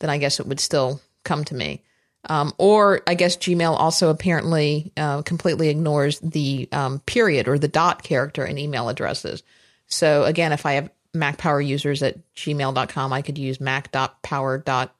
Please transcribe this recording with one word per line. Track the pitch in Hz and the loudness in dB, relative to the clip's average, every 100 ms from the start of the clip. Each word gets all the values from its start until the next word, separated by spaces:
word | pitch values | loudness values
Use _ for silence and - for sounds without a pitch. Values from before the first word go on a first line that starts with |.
then | 156 | -4
I | 147 | -2
guess | 143 - | 0 -2
it | 139 | -4
would | 139 | -4
still | - 151 131 143 _ _ | -2 0 0 -2 _ _
come | - 151 | -4 -4
to | 147 | -4
me. | 127 76 71 _ _ _ _ - | -6 -6 -6 _ _ _ _ -4
Um, | 156 147 - | 0 0 2
or | 196 214 202 185 - | 6 6 6 4 2
I | |
guess | 175 175 175 | 2 2 2
Gmail | 180 175 165 156 | 0 2 2 2
also | 160 - 165 | 2 2 2
apparently, | 156 180 170 160 160 147 151 165 - | 2 0 0 2 2 2 0 -4 -4
uh, | 151 143 | -2 -2
completely | - 170 175 151 156 | -4 -2 0 2 2
ignores | 151 160 147 143 - | 2 2 2 2 0
the, | 160 151 139 135 123 | -4 -2 0 -2 -4
um, | 143 135 139 | -4 -2 -4
period | - 247 220 139 123 | -2 2 4 2 2
or | 143 | 2
the | 147 | 2
dot | 156 175 - | 2 2 0
character | - 135 143 151 | -2 0 0 -4
in | - 143 | -6 -6
email | 147 131 117 | -4 -4 -4
addresses. | - - - - - - _ _ _ - | -2 -4 -4 -8 -12 -14 _ _ _ -10
So | - 160 147 | 0 4 4
again, | 143 165 165 | 4 2 0
if | 147 151 | 0 0
I | |
have | 139 - _ _ | -2 -2 _ _
Mac | 165 143 147 | -2 -2 0
Power | 165 143 | 0 0
Users | 143 143 143 139 | 0 -2 -2 0
at | 135 - _ | -2 -4 _
gmail | - 156 147 135 | -10 -6 -2 -2
dot | 131 - | -2 -2
com, | 147 135 | -4 -4
I | 131 | -4
could | 143 143 | -4 -6
use | 135 131 | -6 -6
mac | 135 135 - | -4 -4 -4
dot | 135 131 - | -4 -4 -6
power | - 143 135 135 | -8 -4 -2 -2
dot | - 127 127 | -2 -2 -2